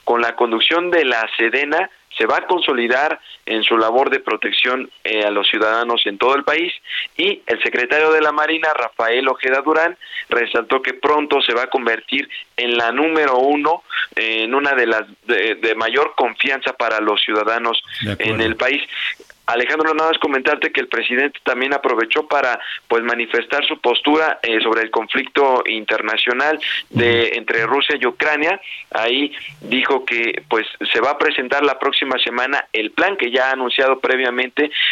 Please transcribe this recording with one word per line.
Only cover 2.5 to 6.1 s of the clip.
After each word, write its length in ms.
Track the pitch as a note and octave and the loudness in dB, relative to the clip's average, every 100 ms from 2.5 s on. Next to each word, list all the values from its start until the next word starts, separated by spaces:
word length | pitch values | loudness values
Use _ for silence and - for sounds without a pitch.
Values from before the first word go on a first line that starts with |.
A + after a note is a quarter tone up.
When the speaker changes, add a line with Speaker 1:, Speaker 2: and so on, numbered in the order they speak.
| F3+ D#3 B2+ A#2+ B2+ C#3+ D#3 - - - | 0 0 0 2 2 0 -2 -10 -14 -6
Speaker 1:
en 160 | A2 | -2
su 120 | A2 A#2 | 2 2
labor 360 | A2 B2 C#3 | 4 2 2
de 80 | C3 | 0
protección, 720 | A2+ G#2+ G#2 G2 B2+ B2+ B2+ - | -2 -2 -2 0 0 -2 -6 -8
eh, 200 | - G#2+ G#2 | -4 0 0
a 60 | |
los 160 | G#2 G2 | 0 0
ciudadanos 580 | A2 G#2+ A2+ A#2+ A#2 | 2 2 2 0 0
en 140 | A2 | -2